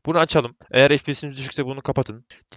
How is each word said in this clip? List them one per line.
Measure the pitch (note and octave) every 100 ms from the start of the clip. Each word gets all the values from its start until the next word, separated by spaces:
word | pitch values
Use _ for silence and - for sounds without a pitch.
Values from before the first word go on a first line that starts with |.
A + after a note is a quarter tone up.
| D#3
Bunu | E3
açalım. | D#3+ D#3+ A#2+ - -
Eğer | B2+ C#3 D3
F |
P | -
S'iniz | C3+ D3 C3+
düşükse | B2+ - C3
bunu | C3+
kapatın. | - C3 B2+ A2 - - _